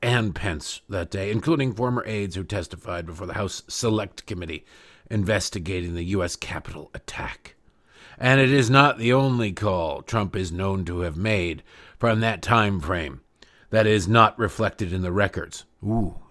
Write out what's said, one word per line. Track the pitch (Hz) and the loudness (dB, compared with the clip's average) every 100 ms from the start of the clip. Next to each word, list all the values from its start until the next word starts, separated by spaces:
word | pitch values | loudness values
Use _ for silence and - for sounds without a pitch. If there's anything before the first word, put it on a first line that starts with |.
and | 117 123 107 78 | 0 2 0 -2
Pence | 101 78 - - - | -4 -4 -8 -12 -8
that | 98 85 | -6 -6
day, | 98 98 | -6 -2
including | 110 151 156 131 | -2 0 0 0
former | 107 123 123 - | -2 -2 -2 -2
aides | 107 98 95 | -4 -4 -6
who | |
testified | 90 104 85 85 - 87 82 | -6 -6 -6 -12 -10 -8 -8
before | 85 90 | -10 -8
the | |
House | 104 98 - - | -6 -6 -6 -10
Select | - 120 107 101 - - | -4 0 0 -2 -10 -12
Committee | 92 82 80 - - - - - | -10 -8 -10 -12 -20 -20 -20 -6
investigating | 110 95 104 - 101 82 92 87 85 | -2 0 0 0 -6 -4 -4 -4 -6
the | 87 | -2
U | 98 | -2
S | 87 - | -2 -4
Capitol | - 82 - 76 76 | -8 -8 -10 -14 -14
attack. | - - - - - - - _ _ _ _ - - | -16 -12 -10 -10 -10 -18 -20 _ _ _ _ -20 -2
And | 127 135 | 4 6
it | 131 | 6
is | 139 117 | 6 6
not | 139 143 113 | 8 6 4
the | 117 | 4
only | 131 135 120 107 | 4 4 2 0
call | 87 107 92 80 69 | -2 0 0 -2 -4
Trump | - 113 101 104 | -4 -2 0 -2
is | 92 | -4
known | 87 98 98 87 | -2 -2 -2 -2
to | 87 | -4
have | 87 76 | -4 -2
made | 107 104 87 73 - - - - | 0 0 -2 -6 -12 -20 -20 -2
from | 117 110 | 0 2
that | 110 95 | 0 -2
time | - 117 104 98 | 2 2 2 0
frame | 76 90 73 65 - _ - _ _ | -2 -4 -4 -10 -18 _ -20 _ _
that | 110 107 | 2 4
is | 107 87 | 4 4
not | 113 110 - | 6 6 4
reflected | 104 - 104 - 90 | -2 0 -4 -2 -4
in | 92 | -2
the | 90 | -2
records." | 95 98 - - - - _ | 2 0 0 -10 -14 -20 _
Ooh, | 104 113 90 - - | -2 0 0 -4 -14